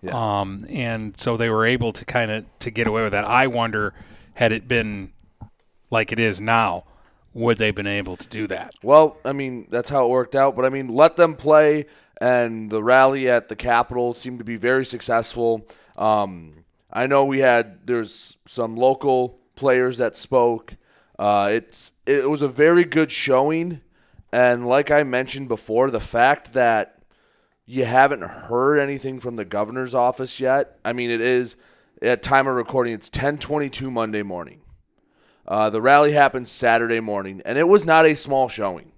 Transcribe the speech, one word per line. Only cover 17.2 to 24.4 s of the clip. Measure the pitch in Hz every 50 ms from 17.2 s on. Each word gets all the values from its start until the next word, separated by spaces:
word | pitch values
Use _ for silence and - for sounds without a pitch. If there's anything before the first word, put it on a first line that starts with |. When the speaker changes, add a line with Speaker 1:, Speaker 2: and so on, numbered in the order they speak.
| 139
Speaker 1:
we | 139 139 135
had, | 135 127 123 117 117 107 95 - _ -
there's | 123 120 113 101 - - - - - _ _
some | _ - - 120 113 113
local | 113 123 131 135 131 - 143 131 127 127 120 - _ _ _ _
players | - 135 139 127 127 127 127 127 117
that | 127 113 -
spoke. | - - - 135 127 120 120 117 110 - - - - _ _ _ _ _ _ _ _
Uh, | 98 104 104 104 101 101
it's, | 107 117 110 _ - - - - _ _ _
it | - 139 143 127 135
was | 151 147 143
a | 139
very | 127 127 147 160 175 175 175
good | 170 - 160 160 147
showing, | - - - 143 135 127 135 147 156 165 165 180 170 139 _ _ _ _ _ _ _ _ - _
and | - 120